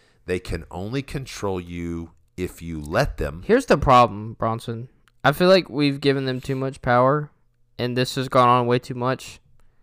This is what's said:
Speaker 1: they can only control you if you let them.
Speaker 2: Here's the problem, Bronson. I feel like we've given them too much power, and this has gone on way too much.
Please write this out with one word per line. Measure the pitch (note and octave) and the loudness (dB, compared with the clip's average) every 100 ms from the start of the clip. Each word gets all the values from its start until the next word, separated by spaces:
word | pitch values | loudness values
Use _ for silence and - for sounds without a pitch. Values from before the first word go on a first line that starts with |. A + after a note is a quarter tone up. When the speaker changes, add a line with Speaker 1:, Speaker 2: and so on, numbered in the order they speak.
| _ _ - | _ _ -6
Speaker 1:
they | F2+ | -6
can | - E2+ - | -6 -10 -10
only | F2 G2+ C3+ | -10 -8 -8
control | C3+ D#3 B2+ - G2+ F#2 | -8 -10 -10 -8 -6 -6
you | F2 F2 E2+ E2+ E2 _ _ - | -8 -8 -8 -8 -10 _ _ -8
if | F2+ - | -8 -8
you | E2 D#2+ | -10 -10
let | D2 G2 C#3+ - | -4 -2 -2 -4
them. | D2+ D#2+ F#2+ | -8 -6 0
Speaker 2:
Here's | A#3+ - | 2 2
the | F#3 | 2
problem, | - B2 A#2 G#2 A2 | 6 6 6 2 -12
Bronson. | G#2+ A2+ A2+ - A2+ B2 _ _ _ | -6 -4 -4 -8 -10 -12 _ _ _
I | C3+ | 0
feel | C#3+ F3+ | 2 4
like | F#3+ - | 4 2
we've | C3+ C#3+ C#3 | 0 0 2
given | C#3+ C#3 | 0 0
them | C3 B2+ | -2 -6
too | - C3 | -6 -6
much | C3+ C3 | -6 -4
power, | C3 B2 B2+ D3 D3 _ _ _ _ - | 0 4 4 2 -4 _ _ _ _ -8
and | B2 B2 | -4 -2
this | B2+ - | -2 -4
has | C3 | 0
gone | C3 B2 | 4 6
on | B2 A#2+ | 6 4
way | B2 | 0
too | - | -2
much. | B2 B2 B2+ - - _ _ _ _ | -6 -4 -6 -10 -20 _ _ _ _